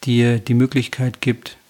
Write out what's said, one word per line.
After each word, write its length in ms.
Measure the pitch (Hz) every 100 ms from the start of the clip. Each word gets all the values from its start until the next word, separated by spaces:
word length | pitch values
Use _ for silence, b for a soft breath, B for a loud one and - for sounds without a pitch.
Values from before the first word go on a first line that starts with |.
| 127
dir 340 | 120 120 117
die 140 | 113
Möglichkeit 680 | 120 127 135 120 - 127 -
gibt, 380 | 120 120 - -